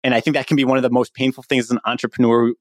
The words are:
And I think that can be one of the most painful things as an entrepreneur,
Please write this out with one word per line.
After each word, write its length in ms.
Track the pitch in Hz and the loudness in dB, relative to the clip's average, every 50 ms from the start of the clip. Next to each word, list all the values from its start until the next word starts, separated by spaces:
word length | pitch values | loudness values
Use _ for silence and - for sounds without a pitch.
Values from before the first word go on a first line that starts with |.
And 120 | - 131 123 | -2 0 0
I 60 | 117 | 0
think 140 | - 160 143 | 0 0 -2
that 120 | 143 127 | -2 -2
can 100 | - 160 | 0 0
be 80 | 139 135 | 0 2
one 120 | 127 131 | 2 2
of 60 | 131 | 0
the 80 | 127 123 | 0 0
most 240 | 120 127 120 - _ | 0 0 0 -2 _
painful 280 | - 131 131 127 135 | -4 -4 -4 -4 -6
things 220 | 127 - 139 127 117 | -6 -2 -2 -2 0
as 60 | 113 | -2
an 100 | 123 117 - | -4 -4 -2
entrepreneur, 680 | 110 120 - - 113 - - 123 117 117 117 117 117 117 - | -4 -4 -4 -6 -6 -2 0 2 2 4 4 2 0 -2 -6